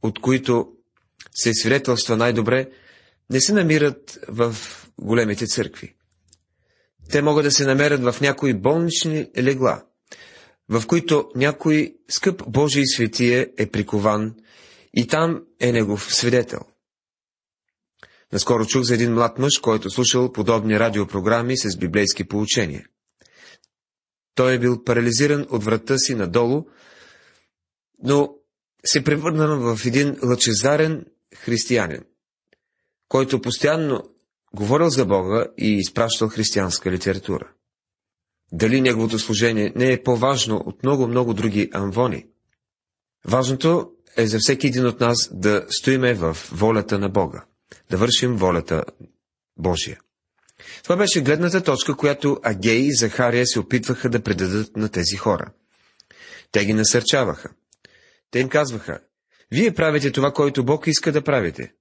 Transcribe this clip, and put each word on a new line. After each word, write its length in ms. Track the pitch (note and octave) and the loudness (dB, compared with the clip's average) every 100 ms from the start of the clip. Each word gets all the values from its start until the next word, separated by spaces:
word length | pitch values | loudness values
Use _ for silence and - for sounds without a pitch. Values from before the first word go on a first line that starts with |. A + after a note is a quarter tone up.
от 180 | A2+ - | -4 -4
които 540 | B2 C3 C3 A#2+ - - _ _ _ _ - - | 0 0 2 -2 -2 -12 _ _ _ _ -18 -4
се 180 | A#2 | -2
свидетелства 640 | A2 A2+ C#3 C3+ A#2+ - A2 | 0 2 2 2 -2 0 2
най-добре, 520 | A#2 A#2 A2 B2+ C3 - _ - _ _ _ | 2 2 2 0 -2 -12 _ -20 _ _ _
не 120 | C3 | 0
се 120 | C3+ | 2
намират 680 | G#3 E3+ D#3 D3 C#3 - - - | 2 4 2 2 -2 -18 -18 -14
в 280 | A2 A#2 A2 - - - - | -2 -2 -2 -12 -18 -20 -14
големите 500 | G2+ A#2 A2+ G#2 A#2 | 0 0 2 -2 -4
църкви. 480 | - A2 - - _ _ _ _ _ _ _ _ _ _ _ - | -2 -4 -8 -20 _ _ _ _ _ _ _ _ _ _ _ -2
Те 120 | D3 | 0
могат 220 | D3 D3+ | 2 2
да 80 | C#3+ | 2
се 140 | C#3 C#3 | 2 2
намерят 380 | C3+ D3 C#3+ | 2 2 2
в 180 | B2 A#2+ | 0 2
някои 320 | C#3 C#3 C#3+ | 0 0 -2
болнични 760 | A2 A2 D#3+ E3+ D#3+ E3 D#3 - - | 0 0 2 0 -2 -2 -4 -4 -2
легла, 480 | B2+ C3 B2+ B1 - _ _ - - - - _ - | 0 2 0 -2 -10 _ _ -20 -20 -20 -20 _ -4
в 180 | A2+ A2 | -2 2
които 440 | E3+ E3+ D3+ C3 B2 | 0 2 0 0 -2
някой 600 | C#3+ C#3+ D#3+ D3+ D3 - _ | -2 0 0 0 0 -8 _
скъп 340 | - G3 F3+ - | -2 -2 -4 -4
Божий 380 | A#2 D3 C#3 C3+ | 0 2 2 0
светие 680 | - A2+ - A#2+ B2 - - | 0 -2 0 2 2 0 -4
е 120 | G#2+ | -4
прикован 640 | G#2 G#2 G#2+ G#2 G#2+ A2 A2+ _ - - - _ | -2 -2 0 2 0 -2 -8 _ -20 -20 -20 _
и 140 | - A#2 | -4 0
там 360 | D#3 E3 E3 - _ | 0 0 -2 -10 _
е 120 | B2 | 0
негов 440 | A#2 G#2 G#2 - - | 2 0 -2 -2 -2
свидетел. 440 | A#2+ B2 A#2 - - _ _ _ _ _ _ _ _ _ _ _ _ _ - _ _ | 2 2 0 -8 -14 _ _ _ _ _ _ _ _ _ _ _ _ _ -20 _ _
Наскоро 320 | G2+ - A#2+ A2 | -6 0 0 2
чух 180 | C3+ | 0
за 100 | A#2+ | 0
един 200 | A#2 A#2+ | 0 2
млад 240 | A#2 A#2 - | 2 0 0
мъж, 220 | C#3 D3 | 0 0
който 300 | - A2 G2 | 0 -2 -2
слушал 420 | A2 B2 B2+ B2 | -2 0 2 0
подобни 480 | B2 G2+ A2+ G#2+ G#2+ | 0 0 0 2 2
радиопрограми 800 | A#2 G#2 F#2+ G2+ F#2+ A#2 A#2+ B2+ | 2 0 -2 -2 2 2 0 -2
с 200 | G#2+ F2 | -4 -4
библейски 500 | F2+ G2 G2 - - | -2 0 0 -2 -4
поучения. 580 | G#2 G#2+ - F#2 C#2+ - _ _ _ _ _ - - _ _ _ _ _ _ _ - | -4 0 0 -2 -6 -14 _ _ _ _ _ -20 -20 _ _ _ _ _ _ _ 0
Той 180 | B2+ | 2
е 60 | B2+ | 4
бил 240 | B2 A#2+ | 2 0
парализиран 640 | - A#2 A#2+ A2+ D3 D3 C#3 | 0 2 2 2 2 0 -2
от 140 | A#2+ | -4
врата 340 | G#2 A2 A2 C3 | 0 -2 0 -2
си 180 | C3 A#2+ | 0 -2
надолу, 500 | F#2 G#2 A#2+ C#3+ D#3+ _ - - - - _ _ _ _ _ _ _ _ | 0 0 2 0 -4 _ -20 -20 -20 -20 _ _ _ _ _ _ _ _
но 320 | B2 C#3+ C#3+ - _ _ _ _ - | 0 2 2 -4 _ _ _ _ -2
се 180 | D3+ | 0
превърнал 720 | C#3+ D3 D#3+ D#3 D3+ D3 A#2+ A2+ | 2 0 0 0 0 0 -2 -2
в 100 | A#2+ | 0
един 320 | B2 C#3+ C3+ | 0 0 -2
лъчезарен 800 | B2 A#2+ A#2+ G#2 B2 D3+ D#3+ D#3 - _ _ - | 0 0 2 2 2 2 2 -2 -10 _ _ -14
християнин, 680 | - A#2 - A#2+ F2+ C2+ - _ _ _ _ _ _ _ _ _ _ | -4 -4 0 0 0 -6 -14 _ _ _ _ _ _ _ _ _ _
който 340 | C3 C3 C3 | 0 0 -2
постоянно 600 | B2 A#2+ D3 D#3+ D3+ B2 - _ _ _ _ | -2 0 0 2 0 -4 -6 _ _ _ _
говорил 360 | G2 G#2 C#3+ E3 | -6 0 2 4
за 160 | C3 G#2 | 2 2
Бога 420 | G2 F#2 A2 - - | 2 2 -2 -2 -2
и 200 | G#2+ G2+ | 0 0
изпращал 520 | F#2 - A2+ - A2 | -2 -2 0 0 -2
християнска 640 | - G#2+ G#2 F#2 - F#2+ | -2 -2 0 -2 -2 -4
литература. 600 | F#2 G2 F#2+ - F2+ - _ _ _ _ _ _ _ _ _ _ | -4 -2 -4 -4 -8 -8 _ _ _ _ _ _ _ _ _ _
Дали 300 | E2+ A2 C3 | -2 0 2
неговото 380 | B2+ A2+ A2+ A2 | 2 2 0 -2
служение 540 | - G2+ A#2 A2+ G#2 - | -2 0 2 2 -2 0
не 160 | B2+ | 0
е 120 | B2+ | 2
по-важно 600 | B2+ A#2+ B2+ C3+ A2 G#2+ - | 0 0 2 0 -2 -2 -6
от 180 | - | -6
много-много 500 | B2+ C#3 B2 A#2+ A#2+ | -2 0 0 0 0
други 360 | G2+ A2 G2+ G2 | -2 0 0 -2
амвони? 540 | - G2 G2 B2 D2 - _ _ _ _ _ _ _ _ _ - | -4 -4 -2 -2 -2 -12 _ _ _ _ _ _ _ _ _ -2
Важното 680 | A#2+ B2+ C3+ D#3+ E3+ - _ _ - | 0 0 0 0 0 -2 _ _ -2
е 100 | A2+ | 0
за 100 | A2 | 2
всеки 280 | A2 C3+ C#3+ | 0 2 0
един 180 | B2+ B2 | 2 0
от 140 | A#2 | 2
нас 300 | A#2+ A#2+ - | 0 0 -2
да 320 | F#2 G2+ G#2 - | 0 2 2 0
стоиме 440 | - - C3 B2+ | -4 0 2 2
в 240 | A2 E2 D#2+ - | 0 -2 -4 -10
волята 480 | E2 A2 G#2+ G2+ G2+ | 0 2 2 0 -2
на 100 | G2 | 0
Бога, 360 | G2 F2 - - _ _ - _ | 0 -2 -6 -20 _ _ -20 _
да 60 | F2+ | -2
вършим 380 | A#2 - B2 A2+ | 0 2 0 0
волята 480 | F#2+ E2+ D#2+ D#2+ - - - _ _ _ _ - | 0 0 -2 -4 -4 -12 -20 _ _ _ _ -4
Божия. 420 | F2 E2+ - - _ _ _ _ _ _ - - | -2 -2 -4 -12 _ _ _ _ _ _ -20 -20
Това 120 | - F3+ | -2 0
беше 240 | G3+ F3+ | 2 2
гледната 420 | C3+ D#3 F3 F#3 | 2 2 2 0
точка, 340 | F3 C3 - C#3 | 0 -2 -2 0
която 420 | D3 C#3+ C#3+ C#3 | 0 0 -2 0
Агей 360 | A#2+ G2+ G#2+ A2+ | -2 0 2 2
и 160 | C#3 B2+ | 2 2
Захария 520 | A2+ - B2 A#2+ B2 | 0 0 0 2 0
се 120 | A#2 | -2
опитваха 500 | F#2+ B2+ - B2 B2+ | -2 -2 -2 -2 0
да 140 | A#2 | -2
предадат 540 | G#2+ F2+ F#2 G2+ A2 G#2+ | -2 -2 0 -2 -4 -4
на 120 | G#2+ | -4
тези 280 | F2+ E2+ G2 | -2 -4 -2
хора. 360 | - F#2+ - _ _ _ _ _ _ - - - - | -2 -2 -4 _ _ _ _ _ _ -20 -20 -20 -4
Те 140 | G#2 G2+ | 0 2
ги 80 | |
насърчаваха. 760 | A2 G#2+ A#2+ A#2 C#3 A2+ D2+ - - _ _ _ _ _ _ _ | 2 2 2 2 0 0 -4 -12 -20 _ _ _ _ _ _ _
Те 80 | B2 | -4
им 100 | C3 | 0
казваха: 500 | D3+ C#3+ A2+ - D2+ _ _ _ _ _ | 0 0 -6 -10 -12 _ _ _ _ _
„Вие 220 | B2+ A3 | 0 0
правите 380 | - D#3+ D3 C#3 | 2 2 2 0
това, 200 | C3+ C#3 | 0 0
което 320 | C#3+ C#3+ C#3 B2 | 2 0 0 0
Бог 220 | D3 - | 0 0
иска 240 | D3+ - | 0 0
да 120 | D3+ | -2
правите. 500 | C#3+ C#3 F2+ D2 A#1 _ | 0 0 0 -6 -14 _